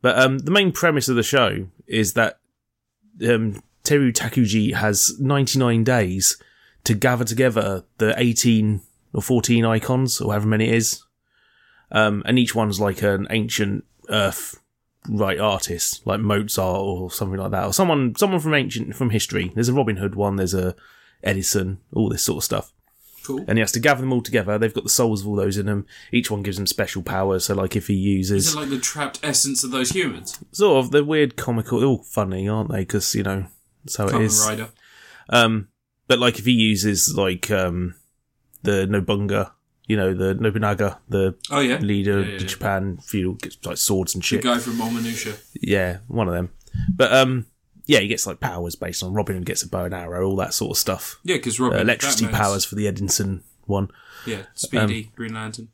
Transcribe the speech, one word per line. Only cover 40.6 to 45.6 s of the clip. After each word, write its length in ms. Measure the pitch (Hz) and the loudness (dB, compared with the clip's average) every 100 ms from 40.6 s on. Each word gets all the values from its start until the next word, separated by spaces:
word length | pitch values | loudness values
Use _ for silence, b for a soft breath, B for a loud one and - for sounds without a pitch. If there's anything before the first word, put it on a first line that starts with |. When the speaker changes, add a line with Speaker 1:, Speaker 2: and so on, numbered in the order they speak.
| 104 101 104 - _ | 0 0 -2 -2 _
Speaker 1:
the 260 | 104 95 90 - | 0 0 -2 -4
Speaker 2:
Oh, 100 | 143 | 0
yeah. 180 | 135 127 | 2 2
Speaker 1:
leader 420 | 101 101 98 101 | 0 0 2 0
Speaker 2:
Yeah, 60 | 95 | 0
yeah, 60 | |
Speaker 1:
of 60 | 98 | -4
the 40 | |
Speaker 2:
yeah. 60 | 92 | -6
Speaker 1:
Japan 480 | - 110 98 98 87 | -4 -2 -2 -2 -6
feudal, 360 | - 104 92 87 | -6 -4 -2 -4
gets, 200 | - - | -10 -10
like, 140 | - 87 | -10 -4
swords 340 | - 98 90 | 0 0 0
and 80 | 98 | -4
Speaker 2:
The 40 | 85 | -2
Speaker 1:
shit. 160 | - | -2
Speaker 2:
guy 160 | 123 120 | 0 -2
from 180 | 120 117 | -2 -4
Mama 240 | 113 117 | -4 -4
Nucha. 380 | 117 113 113 104 - - | -4 -6 -8 -10 -14 -8